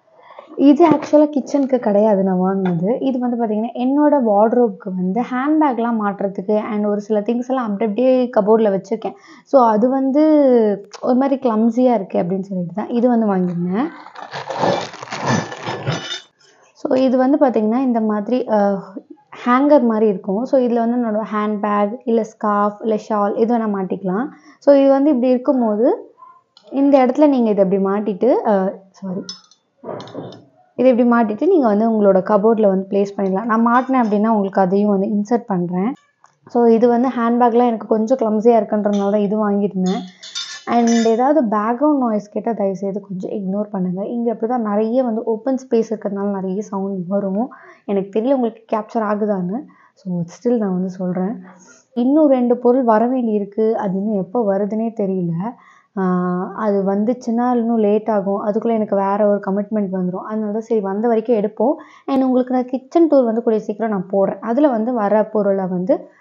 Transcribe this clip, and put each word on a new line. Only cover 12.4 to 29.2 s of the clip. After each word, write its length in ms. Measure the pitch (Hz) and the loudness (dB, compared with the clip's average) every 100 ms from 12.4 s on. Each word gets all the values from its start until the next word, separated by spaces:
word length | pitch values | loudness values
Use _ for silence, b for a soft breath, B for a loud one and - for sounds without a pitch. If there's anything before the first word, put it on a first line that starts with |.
சொல்லிட்டு 340 | 190 185 170 | -4 -6 -6
தான் 140 | 180 220 | -8 -4
இது 200 | 240 247 | 0 2
வந்து 180 | 233 214 | 2 2
வாங்கியிருந்தேன். 580 | 185 180 175 180 196 311 - - - - - - - - - - - - - - - - - - - - - - - - _ b b b | 0 -2 -2 -4 -4 -4 -8 -20 -20 -16 -12 -10 -2 -2 -2 -6 -14 -14 -8 -2 -2 -4 -10 -12 -8 -6 -6 -8 -14 -14 _ b b b
So, 260 | _ 311 262 | _ -2 2
இது 180 | 262 254 | 2 2
வந்து 220 | 262 302 | 2 2
பாத்தீங்கன்னா, 360 | 277 220 214 240 | 2 2 0 0
இந்த 240 | 262 226 | 0 0
மாதிரி, 480 | 220 208 208 247 247 | -2 -2 -2 -4 0
அ, 300 | 214 202 196 - - - - _ - 240 | 0 0 -2 -8 -16 -20 -20 _ -8 0
hanger 360 | 247 294 294 | 2 4 4
மாதிரி 240 | 240 214 220 | 4 2 0
இருக்கும். 380 | 185 - 190 | 0 -4 -4
So, 160 | 269 269 | 0 2
இதுல 280 | 247 233 226 | 2 0 0
வந்து 100 | 247 | -2
என்னோட 240 | 233 208 202 | -2 -4 -4
handbag, 640 | 214 214 208 208 208 208 240 | -4 -2 -2 -2 0 0 -4
இல்ல 180 | - 220 | -2 -2
scarf, 540 | 214 - 214 202 208 208 | -2 -4 -2 0 0 -2
இல்ல 180 | 226 214 208 | -4 -4 -2
shawl 260 | 214 202 | -2 -2
எது 240 | - 226 240 | 0 0 0
வேணா 20 | |
மாட்டிக்கலாம். 680 | 214 196 190 190 190 190 294 B B B | -2 -4 -4 -4 -4 -4 -6 B B B
So, 160 | - | 4
இது 140 | 277 269 | 6 6
வந்து 220 | 269 277 | 4 4
இப்படி 180 | 247 254 | 2 2
இருக்கும்போது, 840 | 254 254 262 226 208 269 494 - _ - _ _ _ _ | 2 0 0 0 2 0 0 -6 _ -20 _ _ _ _
இந்த 360 | 262 277 277 254 | 0 4 4 4
இடத்துல 220 | 254 294 | 4 4
நீங்க 220 | 262 226 | 4 2
இதை 200 | 202 185 | 2 2
இப்படி 140 | 196 | 2
மாட்டிட்டு, 500 | 190 202 214 180 226 381 233 | 0 -2 -4 0 0 2 2
அ, 360 | 202 190 - - | 0 0 -6 -14
சாரி, 340 | _ 190 180 | _ -10 -10